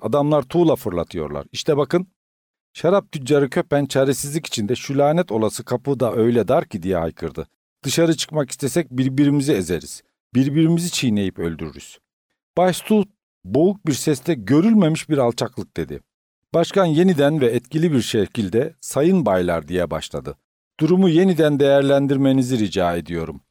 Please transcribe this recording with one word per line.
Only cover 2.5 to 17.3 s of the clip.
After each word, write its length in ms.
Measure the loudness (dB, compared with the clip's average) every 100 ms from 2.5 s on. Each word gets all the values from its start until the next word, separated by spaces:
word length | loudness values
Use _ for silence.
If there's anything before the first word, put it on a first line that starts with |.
| _ _
Şarap 400 | -4 0 0 -2
tüccarı 380 | -10 0 2 2
Köpen 360 | -2 -2 -2 0
çaresizlik 600 | 0 0 0 -6 -8 -6
içinde, 280 | -6 -4
"Şu 240 | -4 -2 0
lanet 340 | 2 2 -2
olası 320 | -2 -2 -4
kapı 360 | -6 -4 -4 -2
da 140 | -2
öyle 340 | 2 2 2 2
dar 160 | 0
ki." 180 | 0 -6
diye 140 | -4 -2
haykırdı. 520 | -4 -6 -10 -10 -14 _ _ _
"Dışarı 320 | -4 0 2 0
çıkmak 340 | -4 -6 -6
istesek 400 | -6 -4 -2 -2
birbirimizi 600 | -2 0 2 2 2 0
ezeriz. 500 | -2 -2 -6 -6 -18 _ _ _
Birbirimizi 560 | 0 2 2 2 2 -2
çiğneyip 480 | -2 -2 0 -2 -4
öldürürüz." 600 | -6 -6 -10 -12 -20 -20 _ _ _ _ _ 0
Bay 160 | 0
Stuart 360 | 0 0 0 0 _ _ _
boğuk 420 | -2 2 2 2 -4
bir 60 |
sesle, 420 | -2 -2 -2 -2
"Görülmemiş 760 | -4 2 2 6 4 4 0 -2
bir 100 | 0
alçaklık." 580 | 0 -2 -6 -8 -10 -8
dedi. 240 | -8 -10 -16 _ _ _ _
Başkan 300 | -2 0 2
yeniden 560 | 2 4 4 4 2